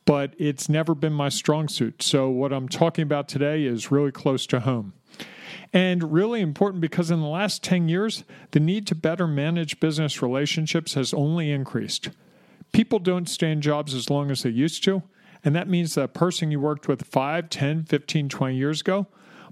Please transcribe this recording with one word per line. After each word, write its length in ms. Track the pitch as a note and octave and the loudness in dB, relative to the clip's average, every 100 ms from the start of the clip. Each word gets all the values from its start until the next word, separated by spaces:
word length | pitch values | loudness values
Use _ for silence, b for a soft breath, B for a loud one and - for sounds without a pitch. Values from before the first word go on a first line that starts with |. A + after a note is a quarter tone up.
| - | 2
but 300 | C#3+ C#3 - | 2 0 -4
it's 320 | D3+ C#3 - | -4 -4 -2
never 240 | D3+ D#3+ | -2 -2
been 200 | D#3 D#3 | -2 -2
my 160 | D3+ C#3 | -2 -4
strong 380 | - - D3+ D3+ | -4 -2 -2 -2
suit. 360 | - A2+ - | -2 -4 -4
So 260 | - C#3 C3 | 0 0 2
what 240 | B2+ C3+ | 0 -2
I'm 160 | C3+ C3 | -4 -4
talking 320 | - E3 E3 | 0 0 2
about 260 | D3+ D3 C#3+ | -2 -2 -2
today 360 | C#3 C#3+ D#3 | -2 0 0
is 260 | C#3 A#2 - | 0 -2 2
really 220 | C#3 C#3+ | 2 2
close 340 | - D3 C3 - | 0 0 0 2
to 120 | B2+ | 0
home. 340 | A#2+ A#2+ G2+ - _ B B B B B B | 2 0 -4 -12 _ B B B B B B
And 400 | F3+ F#3 F3+ D#3+ | 2 4 2 2
really 280 | D#3 G#3+ A#3 | 2 2 2
important 380 | E3+ C#3 G3+ F#3 | 0 2 0 0
because 300 | E3 - E3 | -2 0 0
in 120 | E3+ | 0
the 60 | D3+ | 0
last 360 | E3 G3+ - | -2 -2 -2
ten 260 | - F3+ E3 | 0 2 2
years, 340 | F3 A3 - - B B | 2 0 -4 -12 B B
the 80 | D3 | 2
need 260 | D#3 G#3 G3+ | 2 0 -2
to 80 | |
better 320 | D#3+ D#3+ F3 E3+ | -2 0 0 0
manage 540 | C#3+ D3+ E3+ D#3 - | 0 0 0 -2 0
business 420 | D#3+ D3+ D3+ - | 0 2 0 0
relationships 720 | B2 C3 C#3+ D#3+ D#3 E3 D#3+ | -2 0 0 -2 -2 -2 -2
has 180 | C#3+ B2 | -2 -2
only 380 | C#3 C#3+ E3+ D3+ | 0 0 0 0
increased. 600 | C#3+ C3 A#2 G#2+ - - - B B B B B | -2 -2 -4 -4 -6 -8 -12 B B B B B
People 280 | A3 A3+ A3 | 2 4 2
don't 280 | F3+ F3+ F3 | 2 0 -2
stay 240 | - E3 | -2 0
in 100 | D3+ | 2
jobs 340 | D3 D3 D3+ C3 | 0 0 -2 -4
as 160 | A2+ | 0
long 180 | C#3+ C#3+ | 0 0
as 140 | C3 | 0
they 80 | B2+ | 0
used 320 | A2+ D#3+ - | 2 0 2
to, 180 | - F#3+ - b b b | 2 2 -2 b b b
and 120 | D3 D#3+ | 0 2
that 120 | F#3 | 2
means 280 | F3 E3 D#3 | 0 2 0
that 80 | |
a 40 | C3 | -2
person 440 | - F3 - D#3 | 0 0 0 -2
you 80 | D3 | 0
worked 280 | D3 D3 - | 0 -2 -2
with 200 | B2+ - | -4 0
five, 420 | C3+ C3+ E3 E3 | 0 0 -2 -4
ten, 340 | - C#3 D#3+ | -2 -2 -2
fifteen, 460 | D#3 D3 - D#3 C#3 | 0 -2 0 -2 -2
twenty 280 | - C3 C3 | -2 -2 0
years 240 | C#3 D#3 | -2 -2
ago 260 | - F#3+ G3 B B B B | 0 0 -2 B B B B